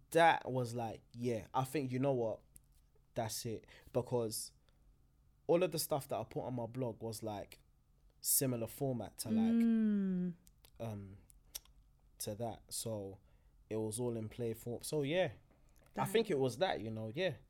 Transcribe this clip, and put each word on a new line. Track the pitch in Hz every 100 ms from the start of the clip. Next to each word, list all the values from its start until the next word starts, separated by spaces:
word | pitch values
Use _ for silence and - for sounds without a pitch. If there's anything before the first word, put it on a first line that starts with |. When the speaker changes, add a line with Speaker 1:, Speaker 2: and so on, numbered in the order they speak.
| -
Speaker 1:
that | 160 165 - -
was | 127 117
like, | 120 113 82 - 117
yeah, | 120 110 -
I | 131
think, | 131 160 131
you | 127
know | 139
what? | 127 113 - - - _ _ _ _ _
That's | - 110 - 120
it. | 107 - - -
Because | 123 117 120 113 - - - _ _ - _ _ _ _ _ -
all | 170
of | 180
the | 156
stuff | - 143 -
that | 107
I |
put | 113 151
on | 92
my | 123 113
blog | 123 123 107
was, | 113 107
like, | 107 101 - - _ _ _ _ - _
similar | - - 135 120 110
format | - 139 120 98 -
to, | -
like, | 220 226
Speaker 2:
Mm. | 233 233 226 220 202 190 180 180 170 - _ - -
Speaker 1:
um, | 113 101 95 98 - - - - - - - _ _ -
to | - 101
that. | 117 85 -
So | - 117 107 98 95 - - - - -
it | 110
was | 110 110
all | 123 113
in | 110
play | - 117
form. | 113 123 117
So | - 156
yeah, | 139 180 160 - - - - - - -
I |
Speaker 2:
Damn. | -
Speaker 1:
think | 226 220
it | 143
was | 131 117
that, | 185 -
you | 110
know, | 110 110
yeah. | 131 185 117